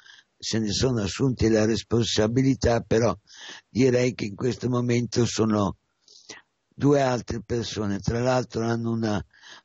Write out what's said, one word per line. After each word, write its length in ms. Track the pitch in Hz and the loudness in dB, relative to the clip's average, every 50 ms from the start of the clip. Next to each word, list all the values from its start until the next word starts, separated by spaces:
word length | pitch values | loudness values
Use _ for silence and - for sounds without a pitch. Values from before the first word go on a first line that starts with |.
| _ - - - _ _ _ _ | _ -20 -20 -20 _ _ _ _
se 220 | - - - 113 | -8 -4 -4 -2
ne 120 | 110 104 | -2 -2
sono 300 | 98 87 95 135 127 117 | -2 0 0 0 0 0
assunti 480 | 101 92 - - 139 135 123 - - 110 | -2 -4 -2 -2 -2 -2 0 2 2 2
la 160 | 110 107 107 | 4 4 4
responsabilità, 1160 | 107 113 107 - - - 117 117 - - - 107 110 117 127 131 135 131 - - 123 117 113 | 2 0 -2 -2 -2 0 0 0 0 2 0 0 2 2 2 2 2 2 2 2 0 0 0
però 360 | - - - 110 117 113 92 98 _ _ - - - - - - - _ | 0 0 2 2 2 2 0 -2 _ _ -20 -20 -18 -18 -18 -20 -20 _
direi 460 | - 101 131 131 123 123 123 127 107 | -2 2 2 4 4 4 2 0 -2
che 120 | - - | -4 -6
in 100 | 107 104 | -8 -8
questo 340 | - - 127 113 - - 120 | -4 -4 -4 -4 -2 -4 -2
momento 560 | 127 123 123 120 120 120 120 117 - - 120 | -2 0 0 0 0 0 0 0 0 0 0
sono 520 | - - - 110 110 107 107 104 95 - - _ _ _ _ _ _ - - - - - - - _ _ _ _ _ _ | 0 2 0 0 2 2 2 2 0 -2 -6 _ _ _ _ _ _ -20 -20 -20 -20 -20 -20 -20 _ _ _ _ _ _
due 280 | - 135 139 147 143 | -2 2 2 4 4
altre 400 | 139 127 127 120 98 - - 117 | 4 2 0 -2 -2 -4 -8 -8
persone. 580 | 104 - 123 120 113 - - 101 107 101 101 98 | -6 -4 -4 -4 -4 -4 -4 -4 -4 -4 -4 -2
Tra 200 | - - 117 117 | -2 -2 -2 0
l'altro 460 | 120 127 127 127 120 - - 113 113 | 0 2 2 0 0 -2 -4 -4 -2
hanno 260 | 117 117 117 117 117 | -2 -2 -2 -2 -2
una 320 | 117 113 113 110 107 98 - - _ _ - - - - _ | -2 -2 -2 -2 -2 -2 -4 -8 _ _ -20 -20 -20 -20 _